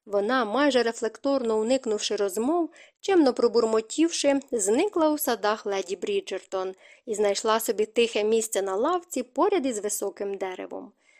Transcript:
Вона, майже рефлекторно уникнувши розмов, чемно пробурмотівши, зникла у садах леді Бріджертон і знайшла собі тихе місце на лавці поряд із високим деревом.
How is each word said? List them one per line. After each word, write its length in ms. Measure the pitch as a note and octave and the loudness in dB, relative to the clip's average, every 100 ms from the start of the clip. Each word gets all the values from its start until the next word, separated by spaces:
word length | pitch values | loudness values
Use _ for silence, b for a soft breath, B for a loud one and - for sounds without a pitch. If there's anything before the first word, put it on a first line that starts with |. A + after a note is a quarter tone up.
| - | -4
Вона, 360 | G3+ G3+ C4 | -2 2 0
майже 380 | A3 A3+ D4 B3 | 0 2 4 4
рефлекторно 760 | A#3 A3+ A3 - C#4 C#4 A#3 A3 | 2 -2 -6 -4 0 0 0 0
уникнувши 580 | A3 C4 B3+ G#3 - G3+ | 2 0 0 -2 -2 -2
розмов, 540 | G3+ G3 B3 F4 D#4+ B B B | -2 0 0 0 -2 B B B
чемно 340 | - F#4+ C4+ | 2 4 4
пробурмотівши, 1080 | A#3+ A#3 A3 A3 A3 A3 - E4 - C#4 C#4 - | 4 2 2 2 0 -2 0 0 2 2 2 0
зникла 580 | A#3+ F#3+ A#3 G#4 F4+ D#4 | -4 0 2 2 2 2
у 80 | D4+ | 2
садах 480 | C#4 A3+ G#3 G#3+ G#3 | -2 0 0 -2 -2
леді 300 | G3 F#3+ F#3+ | -4 -4 -6
Бріджертон 800 | - G3 F#3+ F#3 - F#3+ F#3 F#3 b b - | -4 -4 -4 -10 -8 -6 -6 -10 b b -8
і 80 | |
знайшла 460 | G#3 G#3 G3 A3 A3 | 0 0 2 0 0
собі 260 | A#3 G#3 G#3+ | 0 -2 -2
тихе 380 | - A#3 A3+ | 2 2 2
місце 380 | G#3+ A3+ G#3+ G3 | 2 2 0 -2
на 140 | F#3+ F#3+ | -2 0
лавці 460 | C#4 F4+ F4 C4 | 0 -2 -4 -8
поряд 440 | B3 - F#4+ G4 C4 | -6 0 2 2 -2
із 120 | G#3+ | -4
високим 580 | G3+ - G3+ G3 G3+ G3 | -6 -4 -6 -6 -8 -6
деревом. 560 | F#3+ F#3 F#3 F#3+ G3+ _ b | -8 -8 -12 -12 -14 _ b